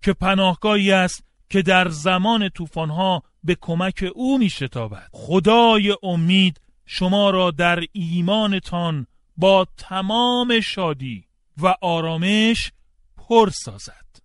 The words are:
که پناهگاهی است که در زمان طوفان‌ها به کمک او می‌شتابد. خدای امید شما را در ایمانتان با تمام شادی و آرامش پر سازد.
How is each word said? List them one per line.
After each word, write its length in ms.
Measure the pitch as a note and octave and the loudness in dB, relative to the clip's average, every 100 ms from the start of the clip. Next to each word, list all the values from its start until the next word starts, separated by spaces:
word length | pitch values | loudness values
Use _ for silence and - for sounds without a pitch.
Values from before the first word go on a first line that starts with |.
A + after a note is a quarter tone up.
که 100 | - | -2
پناهگاهی 800 | F#3+ F#3 G3 F#3+ F3 G#3+ G#3 G3 | -2 0 2 2 0 0 2 2
است 320 | F#3+ F3+ - _ _ _ | 2 2 -4 _ _ _
که 120 | G3 | -2
در 260 | F3 F#3 F3+ | 2 2 2
زمان 600 | D#3 D#3+ F#3 G3 A3+ G3 | -2 -2 0 0 0 -2
طوفان‌ها 760 | - E3 - D#3+ D#3 F#3+ F3+ - _ | -6 -12 -8 -6 -2 -2 -2 -6 _
به 120 | D#3 F3 | -4 -4
کمک 440 | - E3+ F#3 - F#3 | -2 -4 -4 -4 -8
او 240 | F#3 B3+ C4+ | -4 0 2
می‌شتابد. 720 | G#3+ - C3 - A2+ G#2 - | 2 0 -8 -6 -8 -10 -18
خدای 840 | - A2+ F3+ F#3 A#3 A#3 A3 G3+ G3+ | -18 -2 2 4 6 6 4 2 -2
امید 580 | F#3+ E3+ E3 F#3+ F#3 D#3 _ _ _ | -2 -2 2 4 4 0 _ _ _
شما 440 | - F#3 G3 G3+ | -4 0 2 2
را 200 | F#3+ F3+ | 2 0
در 320 | D3 F3 E3+ E3+ | 0 0 0 -4
ایمانتان 1120 | G#3 E3+ F3 E3+ G#3+ G#3+ F#3+ - F3 E3+ D#3 B2 _ _ - | -8 -4 -2 0 0 0 -2 -4 -4 -4 -4 -8 _ _ -2
با 300 | F#3 G3 F#3 - | 4 4 2 -6
تمام 840 | - F#3+ F#3+ A3+ A#3+ B3 B3 A#3 | -10 -6 -4 0 0 0 0 0
شادی 640 | G#3 - F3+ C#3+ C3 A2 - _ _ - | -2 -4 -4 -4 -8 -12 -16 _ _ -4
و 120 | F3+ F#3 | -2 0
آرامش 920 | F#3 E3 E3 E3 F3+ G#3+ A3 A#3 - _ _ _ _ - | -2 -2 -4 -4 -2 2 2 0 -6 _ _ _ _ -20
پر 340 | - A#3 G#3+ | 0 4 4
سازد. 560 | - - G2 - - - _ | 0 -14 -16 -20 -20 -20 _